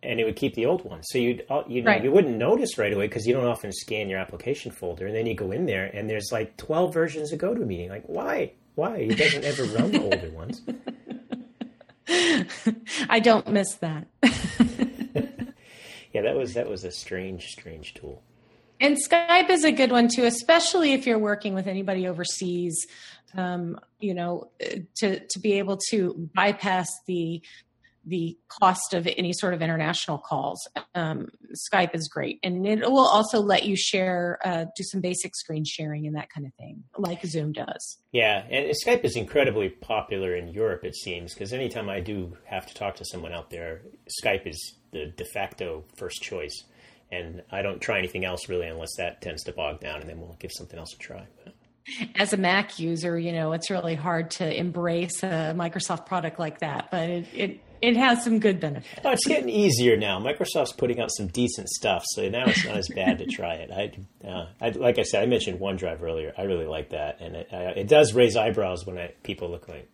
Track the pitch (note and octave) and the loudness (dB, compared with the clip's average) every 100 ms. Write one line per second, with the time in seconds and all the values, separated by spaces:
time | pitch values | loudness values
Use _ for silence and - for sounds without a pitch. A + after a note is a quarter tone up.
0 | B2+ A2+ A2 G#2 C3+ A#2+ A#2+ F3 - E2 | -2 0 0 2 -2 2 2 2 -2 -12
1 | - B2+ A#2+ A#2+ - C#3+ - B2 A#2+ G3+ | -4 0 2 0 -2 -4 -2 0 4 4
2 | A#2+ E3+ D#3+ A2+ B2+ A#3 C4+ - G#2 G2+ | 6 6 6 2 2 2 2 0 0 2
3 | G#2 A#2 G#2+ C3 B2 A2+ G#2 F2+ - G#2+ | 0 -2 2 2 2 0 -6 -10 -6 -4
4 | G2+ F#2+ F#2 E2+ - C#3+ A#2+ - F2+ E2+ | -2 -4 -6 -8 -4 -4 -6 -8 -6 -6
5 | F#2+ A2 A2+ G#2+ G2 A2 F3 G2 G2 G2+ | -4 -2 -2 -2 -2 -2 -2 -2 -2 -6
6 | A2 G#2+ G2+ A#2 A2 - - D#3 F3+ E3 | -4 -4 -2 -4 -4 -8 -2 2 2 2
7 | D#3+ D3+ D3+ D#3 F#3 A#3 C#3 F2 F2 G2+ | 0 0 -6 -2 -2 0 -2 -4 -6 -10
8 | - E3+ C#4+ - - - _ - F3 A3 | -8 -6 -2 -2 -4 -8 _ -4 -2 -2
9 | A2 G#2+ D3+ C#3+ - - B2+ G#2+ G3 C#4 | 0 4 4 2 -2 -2 0 2 4 2
10 | D4+ - E2 D#2+ D#2+ A#3+ - B3 - - | 2 0 -2 -10 -10 -10 -10 -10 -10 -12
11 | - - - B3 - _ - _ - _ | -14 -16 -10 -12 -12 _ -16 _ -20 _
12 | - F4 F4 D4 F3 - - A3+ - - | 0 2 4 4 0 -2 -2 -2 -6 -6
13 | A#3+ A#3 A#3 A3 - G3+ G3 - E3 D#3 | 2 6 8 6 4 0 0 -4 -6 -6
14 | - _ A#3 - - - A#3+ - B3+ - | -10 _ 4 4 -4 4 4 4 -2 -2
15 | - C#3+ - - - - - - - - | -4 -4 -4 -8 -12 -12 -20 -20 -20 -20
16 | - - A2 C#3 A#2+ G#2 - F#2+ F#2+ - | -6 -2 0 0 0 -2 -4 -4 -8 -10
17 | - F#2 F#2+ F#2 - - F2 D#2+ D2+ - | -8 -6 -6 -10 -12 -16 -16 -16 -16 -14
18 | D2 B1+ _ _ _ _ _ _ C#4 C#4+ | -16 -16 _ _ _ _ _ _ 2 2
19 | - E4+ E4+ F4 F#4 F4+ D4+ A#3+ C4 A#3+ | 4 4 6 6 6 6 6 6 6 6
20 | A#3 A#3+ A#3+ A#3+ - E4 E4 F#4+ D#4 C4+ | 6 6 2 2 6 6 6 4 4 4
21 | B3+ A3 G#3 G#3 G#3+ F#3+ F#3+ F#3+ G3 F#3+ | 4 2 2 0 -2 -2 -2 -2 -2 0
22 | F#3 E3+ F3 - F#3 F3 F3 D#3 - - | -2 -2 -4 -4 -2 -2 -2 -4 -6 -12
23 | - - _ - F3+ F3+ E3+ - _ _ | -20 -20 _ -6 -4 -2 -6 -8 _ _
24 | G#3 F3+ F3 F3 - _ - - E3+ - | -4 -2 -2 -4 -8 _ -6 -6 -8 -2
25 | G#3 F#3+ - F#3+ G#3+ G3 G3 G3 - A3 | 0 0 -4 -2 2 2 2 -2 0 2
26 | F3+ - E3 F#3+ G3+ G3+ G3 F#3 E3+ - | 2 -2 -4 2 2 2 0 0 -2 -8
27 | - F3+ E3 E3+ - - _ _ _ _ | -6 -4 -2 -6 -10 -20 _ _ _ _
28 | - F3 E3 - _ - F#3 F#3 - F3+ | -6 -4 -4 -6 _ 4 4 4 0 -2
29 | E3+ - F3+ F3+ G3 F3 E3 E3 D#3 D#3+ | 0 0 -2 0 0 0 0 0 0 -2
30 | - D3 - D3 - - - - - F3 | -2 -6 -2 -2 -2 -6 -8 -10 -6 -4
31 | D#3+ C#3+ - _ - D#3+ - G3+ E3+ E3 | -2 -4 -8 _ -16 -12 0 2 4 0
32 | D3+ - C#3 - F#3 F3+ G3 G#3+ A3+ C4+ | -6 -4 -6 -4 -4 -2 0 2 4 8
33 | C4 G#3 G#3+ A3+ G3+ F#3 - F#3+ - G3 | 8 8 4 2 4 4 4 0 2 0
34 | F#3 F3+ F3 F3 F#3 E3+ E3 - F#3 G3 | 0 0 -2 -2 -2 -2 -4 -6 -6 -2
35 | F3+ F3+ E3+ - - D#3 D3+ - D#3 D3+ | -2 -2 -6 -10 -6 -4 -4 -6 -6 -4
36 | D3+ D3+ - - C#3 _ - - - - | -4 -6 -8 -12 -12 _ -18 -18 -16 -6
37 | F#3+ F3+ F3+ D#3 D3+ D3+ - - - - | -6 -4 -6 -4 -4 -6 -8 -10 -12 -16
38 | _ A#2+ A2 G2+ A#2 B2+ D3+ D3 - A#3+ | _ 2 2 2 -2 -2 0 -2 2 2
39 | C#3 A#2+ G2 D3 C3 G#2+ F#2+ - - A2 | 2 -2 0 2 4 2 -2 -4 -4 -4
40 | - G2 F#2+ F2+ E2+ F2+ A2 F2 F2+ - | -2 -4 -2 -4 -6 -2 -2 -2 -6 -10
41 | - F2 E2+ - G2+ B2+ B2+ A#2+ G2+ G2 | -8 -8 -10 -10 -8 -4 -4 -6 -6 -6
42 | F2+ G2+ F2+ F2 - F#2 - - G2+ - | -4 -6 -6 -12 -10 -10 -10 -8 -8 -6
43 | G2 F2+ E2 E2+ D#2+ E2+ E2+ D#2+ - - | -12 -10 -10 -10 -12 -10 -10 -10 -14 -20
44 | - - A2+ G2 - D#2 - - _ D#2+ | -14 -4 0 0 -2 -12 -14 -18 _ -10
45 | D2+ F2+ - G#2 F#2+ - F2+ D#2+ D#2+ - | -10 -10 -10 -8 -8 -6 -8 -8 -12 -14
46 | F2+ - - F#2 D2+ - - _ - _ | -12 -10 -10 -8 -8 -12 -18 _ -20 _
47 | _ F2+ E2+ F2 - F#2+ G2+ F#2+ - G#2 | _ -10 -8 -12 -10 -4 -4 -4 -2 -2
48 | F2+ F#2+ F#2 F2 - F2+ E2 D#2+ D#2+ - | -2 -4 -4 -6 -4 -4 -4 -8 -10 -6
49 | F2 - F2+ D#2 - - D2+ D#2+ - D2+ | -6 -6 -12 -10 -10 -6 -6 -6 -10 -10
50 | D#2 E2 E2 E2+ - - F2 E2+ D#2+ - | -10 -14 -16 -14 -14 -14 -14 -14 -16 -16
51 | - F#2 G2 _ - _ _ _ - - | -16 -16 -16 _ -20 _ _ _ -16 -10
52 | A3+ - G3+ G#3 F3+ F#3+ G3+ - E3 E3 | -6 0 0 4 4 4 0 -4 -2 -2
53 | E3+ E3+ E3+ E3+ D#3 D#3+ - F#3+ E3 D#3+ | -2 -2 -2 -2 0 -2 -2 -2 -2 -2
54 | E3 E3 E3 - E3+ - F3 E3+ E3+ E3+ | 0 0 -2 -2 -2 0 -2 0 0 0
55 | F3 - F#3+ D#3+ D#3 E3 E3+ F3 - E3+ | -2 -4 -2 -2 -2 -2 -4 -4 -4 -6
56 | - F3+ D#3 D#3 D#3+ D3+ D#3 C#3 - F#3 | -2 -2 -2 -4 -6 -4 -6 -6 -4 -4
57 | E3 F3 E3+ - G3 - - - A#3 A#3 | -2 -4 -6 -4 -4 -4 -18 0 4 6
58 | C4 A#3+ A#3+ A3+ G#3+ F3+ D#3 C3+ - - | 6 6 4 4 4 4 -2 -4 -10 -4
59 | - - - D4+ B3+ G#3+ G3+ A#2+ B2 A2 | 0 2 4 2 2 4 6 8 6 6
60 | G#2 F#2+ A#2 D3+ F3 D#3+ D#3+ - B2 A#2+ | 4 0 -2 -2 0 0 0 0 0 0
61 | A2 - G2 B2 A#2+ - F#2 - G#2+ F2+ | -2 -2 -4 0 0 0 -6 -2 0 0
62 | - - G2 A#2 B2+ - D#3+ G#2 F#2 - | 0 -4 -2 2 4 2 0 -2 -4 0
63 | F#2 E2+ F2 - F2 E2 E2 F#2 G#2 - | 0 0 -4 -4 -4 -6 -6 -6 -6 -8
64 | G2 _ G2+ F#2 E2 - A#2 G2 B2 A#2+ | -18 _ -10 -8 -10 -4 -4 2 2 4
65 | G#2+ G#2+ A2+ A#2 - F#2 G2 F#2 F2+ E2 | 2 2 4 2 0 -4 -4 -2 -4 -4
66 | E2+ D#2+ D#2 - G2 F2+ D#2 D#2 D#2 D2+ | -4 -4 -6 -6 -2 -2 -2 -6 -6 -6
67 | D2+ - E2+ E2+ - F2+ F2+ F#2+ G2+ D3+ | -6 -6 -10 -10 -10 -6 -6 -4 6 8
68 | C#3+ A2+ A#2+ A2 A2 G#2+ F#2+ F2+ F#2+ F2+ | 8 8 6 6 2 2 0 -2 -6 -8
69 | F2 - - F#2+ F2 E2+ - D#2 - | -10 -10 -10 -8 -6 -8 -12 -16 -16